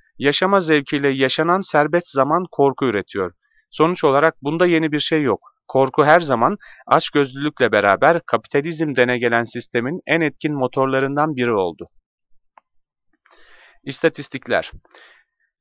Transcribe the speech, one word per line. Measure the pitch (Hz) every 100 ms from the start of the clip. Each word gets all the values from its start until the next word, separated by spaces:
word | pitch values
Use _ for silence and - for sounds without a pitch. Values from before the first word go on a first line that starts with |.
| _ -
yaşama | 135 147 190 202
zevkiyle | 160 151 143 147 139
yaşanan | 135 131 - 160 185 190
serbest | 151 151 175 -
zaman | 139 135 165 185
korku | - 139 127 131
üretiyor. | 104 - 101 92 - _ _ _
Sonuç | - 156 180
olarak | 151 135 160 -
bunda | 143 165 180
yeni | 160 160
bir | 147
şey | - 160
yok. | 139 98 - _ -
Korku | 131 135 -
her | 147 170
zaman | 156 120 127 208 - - -
açgözlülükle | 143 - 147 135 135 147 - 120
beraber | 104 101 95 143 170 -
kapitalizm | 113 - 143 156 156 156 127
dene | 123 123
gelen | 120 117
sistemin | 113 123 - 120 123 180 -
en | 160
etkin | 156 - 156
motorlarından | 147 127 - 131 135 135 143 156 131
biri | 120
oldu. | 107 90 80 87 _ _ _ _ _ _ _ _ _ _ _ _ _ _ _ - - - _
İstatistikler. | - 139 165 - 143 131 - 95 - - _ - - _ _ _ _ _